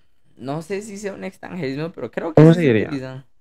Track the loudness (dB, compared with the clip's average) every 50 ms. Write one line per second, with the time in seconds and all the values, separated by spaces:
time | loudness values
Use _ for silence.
0 | -20 -20 -20 -20 -20 -20 -20 -12 -8 -8 -8 -8 -6 -6 -8 -8 -8 -10 -12 -10
1 | -10 -10 -10 -8 -12 -12 -12 -14 -14 -12 -8 -6 -6 -6 -4 -6 -8 -8 -8 -10
2 | -12 -8 -6 -6 -6 2 6 8 8 8 8 6 4 4 4 2 2 0 -4 -8
3 | -8 -10 -12 -14 -16 _ _ _